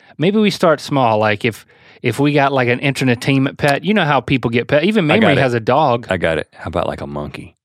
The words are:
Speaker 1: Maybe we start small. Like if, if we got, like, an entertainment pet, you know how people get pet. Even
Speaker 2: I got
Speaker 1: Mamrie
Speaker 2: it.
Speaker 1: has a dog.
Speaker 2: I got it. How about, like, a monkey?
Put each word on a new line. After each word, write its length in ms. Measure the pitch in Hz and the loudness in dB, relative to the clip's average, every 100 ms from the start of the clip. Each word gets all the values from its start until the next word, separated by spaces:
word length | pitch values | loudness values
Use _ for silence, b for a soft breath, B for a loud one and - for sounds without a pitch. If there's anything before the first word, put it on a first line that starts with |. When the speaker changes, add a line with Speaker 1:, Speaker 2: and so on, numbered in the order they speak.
| b - | b -2
Speaker 1:
Maybe 220 | 165 208 | 0 2
we 100 | 208 | 2
start 320 | - 180 151 | 2 2 2
small. 380 | - 143 123 107 | 0 0 2 2
Like 260 | 107 107 123 | 2 0 -2
if, 200 | 107 - B B B | -6 -12 B B B
if 180 | 123 113 | -6 -2
we 140 | 147 | 0
got, 180 | 147 139 | 2 2
like, 160 | 139 123 | 2 0
an 140 | 127 | 0
entertainment 800 | 143 131 131 120 - 135 135 - | -2 0 0 0 0 0 0 0
pet, 260 | 147 139 160 | -2 0 0
you 80 | |
know 100 | 214 | 0
how 160 | 151 139 | 2 0
people 300 | - 135 120 | 0 -2 0
get 180 | 120 120 | -2 0
pet. 160 | 143 | 0
Even 260 | 170 220 151 | 2 0 2
Speaker 2:
I 100 | 190 | 2
got 80 | 220 | 2
Speaker 1:
Mamrie 40 | |
Speaker 2:
it. 40 | 139 | 2
Speaker 1:
has 160 | 135 | 0
a 60 | 120 | 0
dog. 480 | 107 135 151 120 120 | 0 2 2 0 -2
Speaker 2:
I 80 | 92 | -2
got 220 | 85 80 | -2 -2
it. 100 | - | -6
How 140 | - - | -10 -8
about, 200 | 87 - | -4 -4
like, 140 | 73 | -6
a 60 | 69 | -8
monkey? 480 | 73 73 - - - | -10 -10 -12 -18 -20